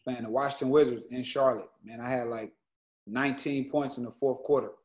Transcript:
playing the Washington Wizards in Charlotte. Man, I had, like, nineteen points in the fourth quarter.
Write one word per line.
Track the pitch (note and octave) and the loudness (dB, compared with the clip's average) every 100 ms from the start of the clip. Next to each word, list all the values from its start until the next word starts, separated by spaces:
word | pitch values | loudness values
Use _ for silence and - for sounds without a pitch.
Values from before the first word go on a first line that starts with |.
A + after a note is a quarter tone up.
playing | B2+ B2 | -8 -6
the | A2+ | -2
Washington | B2+ C#3 - C3 | 0 0 -2 4
Wizards | D3 C3 A#2 - | 6 6 2 -6
in | B2+ | -8
Charlotte. | B2 C#3+ C3+ A2+ - _ | -4 4 4 2 -6 _
Man, | G#2+ A#2 | -16 -8
I | A#2+ | -2
had, | C3 A#2 | -2 -2
like, | A2+ G#2+ _ _ _ _ _ G2+ | -6 -8 _ _ _ _ _ -6
nineteen | A#2+ C#3 C3 D3 C#3 C3 | -2 0 0 -2 -2 0
points | D3+ C3+ B2+ | -2 -2 -6
in | |
the | A#2+ | -8
fourth | - C3+ B2+ | -2 0 0
quarter. | - C#3 G#2+ - | 2 2 2 -12